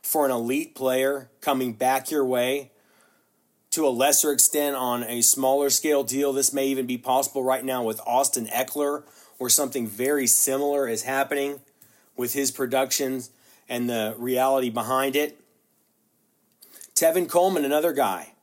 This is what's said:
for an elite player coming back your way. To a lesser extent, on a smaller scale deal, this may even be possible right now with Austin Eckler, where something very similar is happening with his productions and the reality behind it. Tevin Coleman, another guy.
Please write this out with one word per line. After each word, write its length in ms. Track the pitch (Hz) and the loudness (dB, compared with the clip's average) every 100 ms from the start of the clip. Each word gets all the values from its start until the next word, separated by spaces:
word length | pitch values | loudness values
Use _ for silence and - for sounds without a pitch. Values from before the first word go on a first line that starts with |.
for 240 | - 160 139 | -2 2 2
an 60 | |
elite 440 | 123 117 139 156 - | 2 0 -2 -4 -4
player 540 | 131 131 135 139 127 _ | 0 2 0 -2 -8 _
coming 320 | 151 131 127 | -4 -2 -2
back 380 | 107 127 131 131 | 0 0 0 0
your 140 | 156 131 | -2 0
way. 460 | 127 123 139 131 _ _ _ _ _ _ _ _ _ _ | 0 0 -2 -8 _ _ _ _ _ _ _ _ _ _
To 160 | - 147 | 0 0
a 20 | |
lesser 420 | 120 139 147 151 | 4 2 4 2
extent, 440 | 139 - 151 147 135 | 2 2 2 -2 -2
on 280 | 127 120 | -2 -2
a 180 | 117 120 | -4 0
smaller 480 | 113 139 131 139 143 | 2 2 2 2 2
scale 340 | 131 156 143 | 0 2 0
deal, 300 | 127 131 143 | 0 0 0
this 180 | 135 135 | 0 0
may 160 | 139 135 | 0 -2
even 200 | 135 123 | -2 -4
be 100 | 123 | -6
possible 460 | 131 131 135 139 | 0 0 0 -2
right 200 | 127 131 | -2 -2
now 200 | 131 127 | -2 -4
with 180 | 113 107 - | -4 -4 0
Austin 420 | 120 139 131 110 | 2 2 -2 -4
Eckler, 560 | 113 123 143 143 147 - - - - | -4 -4 -2 -2 -4 -10 -20 -20 -10
where 120 | 123 | 0
something 380 | - 135 131 113 | 0 0 -2 -6
very 400 | 104 127 147 123 | -2 0 0 2
similar 600 | - - 135 143 143 127 | 2 2 0 0 0 -2
is 160 | 110 | -4
happening 580 | 131 135 135 143 139 139 _ _ _ _ _ - | -2 -2 -2 -2 -4 -6 _ _ _ _ _ -8
with 160 | 120 | -4
his 160 | 143 135 | -2 -2
productions 800 | - 127 131 135 - 135 131 117 _ _ _ _ | -2 -2 0 0 -2 -2 -4 -8 _ _ _ _
and 180 | 123 120 | -4 -2
the 280 | 117 107 110 | -2 -4 -6
reality 540 | 120 127 131 135 127 | -2 0 2 2 0
behind 440 | 113 113 131 135 147 | -4 0 0 2 0
it. 240 | 147 - _ _ _ _ _ _ _ _ _ _ _ _ - - - - | -2 -6 _ _ _ _ _ _ _ _ _ _ _ _ -20 -20 -4 2
Tevin 340 | 165 170 170 | 4 2 2
Coleman, 340 | 175 185 180 | 4 4 2
another 300 | 139 151 165 | 2 2 2
guy. 400 | 139 117 90 - _ | 2 0 0 -8 _